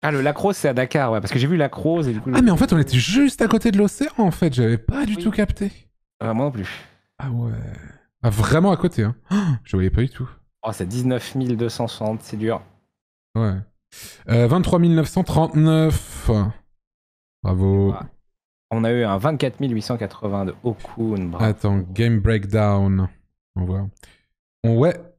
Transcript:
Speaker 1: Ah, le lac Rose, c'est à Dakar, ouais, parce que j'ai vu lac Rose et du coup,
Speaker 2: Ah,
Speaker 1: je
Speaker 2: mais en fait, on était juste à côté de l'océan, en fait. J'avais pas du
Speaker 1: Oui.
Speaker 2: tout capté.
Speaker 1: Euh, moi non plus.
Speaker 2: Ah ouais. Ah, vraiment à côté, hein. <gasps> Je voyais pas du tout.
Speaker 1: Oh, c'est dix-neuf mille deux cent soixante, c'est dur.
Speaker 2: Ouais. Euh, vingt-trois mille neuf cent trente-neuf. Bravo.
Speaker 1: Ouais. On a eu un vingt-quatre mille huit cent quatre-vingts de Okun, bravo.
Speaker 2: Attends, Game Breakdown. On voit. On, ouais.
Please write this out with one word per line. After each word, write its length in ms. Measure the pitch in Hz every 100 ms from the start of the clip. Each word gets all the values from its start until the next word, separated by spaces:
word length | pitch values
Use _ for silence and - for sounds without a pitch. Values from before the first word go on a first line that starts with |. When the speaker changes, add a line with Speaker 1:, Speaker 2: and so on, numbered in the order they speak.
Speaker 1:
Ah, 100 | 156
le 80 | 147
lac 140 | 135 147
Rose, 220 | 196 202
c'est 100 | 151
à 60 |
Dakar, 380 | 123 127 156 131
ouais, 80 | 110
parce 100 | 101
que 80 | 127
j'ai 80 | 131
vu 80 | 175
lac 180 | 143
Rose 360 | - 151 170 143
et 40 |
du 60 | 110
coup, 100 | 127
Speaker 2:
Ah, 60 | 127
Speaker 1:
je 40 |
Speaker 2:
mais 80 | 247
en 60 | 170
fait, 160 | 262
on 40 | 170
était 200 | 135 123
juste 440 | 120 220 285 -
à 60 | 226
côté 240 | 226 233
de 60 | 196
l'océan, 340 | 202 - 294 -
en 140 | 208
fait. 220 | - 170
J'avais 240 | 123 113 117
pas 280 | - 269 247
du 100 | 208
Speaker 1:
Oui. 80 |
Speaker 2:
tout 80 | 180
capté. 400 | 208 202 - 196 - _ _ _ _
Speaker 1:
Euh, 120 | 110
moi 120 | 113 143
non 60 |
plus. 160 | 123 92 - - _ _ _
Speaker 2:
Ah 100 | 135
ouais. 200 | 117 117 110 - 101 - - _ _
Ah, 80 | 120
vraiment 420 | 107 107 151 190
à 60 | 180
côté, 260 | - -
hein. 120 | 107 123 _
<gasps> 300 | 196 190 123
Je 140 | - 95
voyais 120 | 92
pas 120 | -
du 80 | 127
tout. 180 | - 127 - _ _
Speaker 1:
Oh, 80 | 110
c'est 160 | 107 90
dix-neuf 480 | 120 127 127 - 135
mille 220 | 127 117
deux 120 | 117
cent 180 | - 117
soixante, 340 | - 107 110
c'est 160 | - 107
dur. 240 | 110 113 - _ _ _ _ _ _ -
Speaker 2:
Ouais. 200 | 110 95 95 _ _ - - - -
Euh, 180 | 117 120
vingt-trois 320 | 165 185 180
mille 160 | 170 165
neuf 120 | 151
cent 140 | -
trente-neuf. 1040 | 180 - 160 151 156 160 160 143 - - - 110 101 - _ _ _ _ _ _ _ _
Bravo. 480 | 98 92 98 98 98
Speaker 1:
Ouais. 80 | 95 - - _ _ _ _ _
On 120 | 113
a 80 | 113
eu 120 | 120
un 140 | 113 98
vingt-quatre 420 | 117 151 135 -
mille 140 | 139
huit 80 | 113
cent 160 | - 120
quatre-vingts 480 | 104 - 107 98 95
de 100 | -
Okun, 640 | 123 107 - - 113 104 90
bravo. 200 | 85 107
Speaker 2:
Attends, 340 | 104 104 98
Game 400 | 90 95 117 113
Breakdown. 840 | 101 110 98 107 104 98 98 95 92 - _ _ _ -
On 100 | 90
voit. 220 | 95 98 - - _ _ _ _ _
On, 140 | 113 113
ouais. 180 | 151 - -